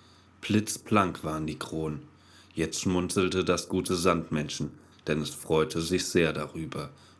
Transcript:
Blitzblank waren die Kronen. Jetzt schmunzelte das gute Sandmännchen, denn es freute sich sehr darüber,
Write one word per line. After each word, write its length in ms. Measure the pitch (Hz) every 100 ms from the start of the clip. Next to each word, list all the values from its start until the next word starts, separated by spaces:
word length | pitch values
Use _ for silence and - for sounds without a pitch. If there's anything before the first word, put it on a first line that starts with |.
| - - _ -
Blitzblank 800 | - 107 110 - - 107 92 -
waren 220 | 78 78 78
die 140 | 73
Kronen. 480 | - 80 80 73 - - - - -
Jetzt 280 | - 80 -
schmunzelte 600 | 98 90 90 101 92 92
das 260 | 87 85 -
gute 260 | 92 90 92
Sandmännchen, 760 | 90 85 - 76 73 - 73 - - - -
denn 140 | 76
es 80 | 73
freute 520 | - - 80 80 85
sich 240 | 82 90 -
sehr 280 | 90 80
darüber, 580 | 73 73 80 80 71 76 - - -